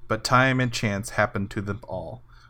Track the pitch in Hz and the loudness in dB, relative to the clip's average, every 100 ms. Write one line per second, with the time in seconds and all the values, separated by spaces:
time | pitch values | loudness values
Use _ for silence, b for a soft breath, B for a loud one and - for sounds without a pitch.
0 | - 107 - 127 131 127 123 120 117 101 | -4 -2 2 4 6 4 0 0 0 -2
1 | 110 - 104 104 98 - 98 98 - 92 | -2 0 0 0 -4 -4 -6 -6 -8 -10
2 | 82 - - b b | -8 -12 -16 b b